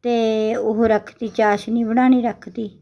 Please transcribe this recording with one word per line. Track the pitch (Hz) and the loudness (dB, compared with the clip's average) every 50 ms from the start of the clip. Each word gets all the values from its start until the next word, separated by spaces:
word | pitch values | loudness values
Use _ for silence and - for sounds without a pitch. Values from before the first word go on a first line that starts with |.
| - | -2
ਤੇ | 240 240 233 226 220 220 220 214 214 233 | -2 -2 0 0 0 0 0 -2 -2 -2
ਉਹ | - 220 220 220 220 233 | -2 -2 -2 0 2 2
ਰੱਖਤੀ, | 220 214 208 - - - _ 240 214 | 2 2 0 -2 -8 -14 _ -12 -6
ਚਾਸ਼ਨੀ | - - 220 208 202 202 - 220 226 233 233 | -2 0 2 2 2 0 -2 -4 -2 -2 -2
ਬਣਾਉਣੀ | 220 226 247 254 254 254 247 | 0 0 2 4 4 4 4
ਰੱਖਤੀ। | 233 233 196 - - - - - 220 202 - - | 2 -2 -6 -8 -16 -14 -10 -10 -10 -10 -12 -18